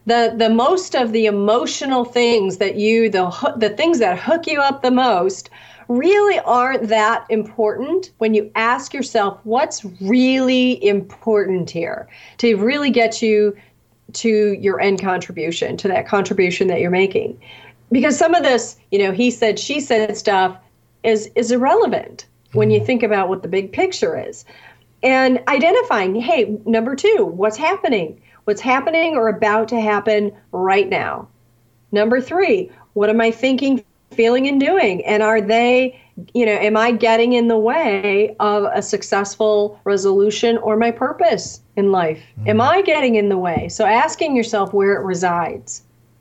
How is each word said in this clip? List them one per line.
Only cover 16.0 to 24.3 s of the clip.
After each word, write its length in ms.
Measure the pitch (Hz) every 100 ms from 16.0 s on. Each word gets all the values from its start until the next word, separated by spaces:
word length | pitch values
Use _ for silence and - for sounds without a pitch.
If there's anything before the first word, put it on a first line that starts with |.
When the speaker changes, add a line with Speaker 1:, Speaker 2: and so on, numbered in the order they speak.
| 175
Speaker 1:
contribution 640 | 202 190 196 180 175 190
that 140 | 170
you're 80 | 175
making. 500 | 180 190 - - - - - - _ -
Because 280 | 262 302 -
some 160 | 330
of 80 | 339
this, 340 | 294 240 - - -
you 80 | 202
know, 140 | 196
he 180 | 185 247
said, 280 | 240 220 196
she 220 | - 285
said 340 | - 226 214
stuff 440 | 214 - 196 185 185 _ _ _ _
is, 260 | 226 220 208
is 160 | - 226
irrelevant 760 | 240 262 403 349 196 - - - _ _
when 180 | 220 214
you 100 | 214
Speaker 2:
Mm. 60 | 208
Speaker 1:
think 160 | 247
about 260 | 226 202 185
what 140 | 190
the 60 | -
big 240 | 190 196
picture 460 | - 381 - 185 -
is. 260 | -